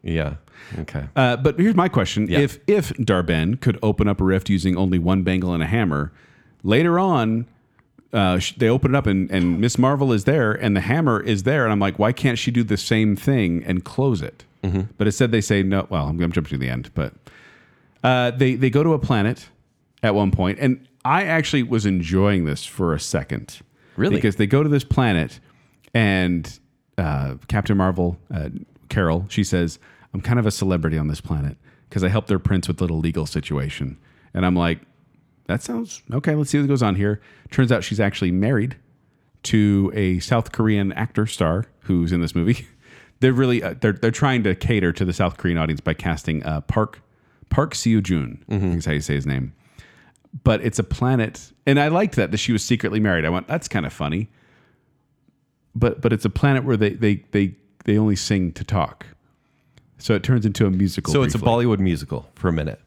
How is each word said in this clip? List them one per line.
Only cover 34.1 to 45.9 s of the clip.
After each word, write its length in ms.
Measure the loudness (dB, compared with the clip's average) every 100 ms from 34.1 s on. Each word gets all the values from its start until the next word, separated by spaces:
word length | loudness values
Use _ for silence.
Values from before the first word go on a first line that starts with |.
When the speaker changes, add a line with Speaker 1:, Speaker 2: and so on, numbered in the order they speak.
| _ _
Speaker 2:
And 100 | -2
I'm 100 | 0
like, 260 | 2 0 -2 _ _ _ _ _ _ -6
"That 160 | -6
sounds, 400 | -6 -8 -8 -14 -8
okay, 220 | -4 -2
let's 160 | -2 0
see 80 | 0
what 100 | 0
goes 140 | 2
on 140 | 2 2
here." 240 | 0 -2 -8 -20 -6
Turns 220 | 0 2
out 100 | 2
she's 160 | 0 0
actually 300 | 0 0 0
married 440 | 2 2 0 -2 -8 _ _ _ _ _ _
to 460 | 0 2 4 4 2
a 240 | 0 0 -2
South 340 | 0 -2 -2
Korean 400 | -2 0 2 -2
actor 340 | -4 -4 -2 -4
star 380 | 0 0 0 -4 _
who's 280 | -2 0 2
in 80 | 0
this 140 | -2
movie. 320 | 0 0 0 -4 _ _
<laughs> 280 | -20 -20 _
They're 120 | 2
really, 300 | 4 2 0
uh, 120 | -2 0
they're, 120 | 0
they're 160 | 2 -2
trying 320 | 2 0 2
to 120 | 0
cater 380 | 0 0 2 2
to 120 | 0
the 80 | -2
South 240 | 0 0 0
Korean 180 | -2 0
audience 240 | -2 -2
by 140 | -4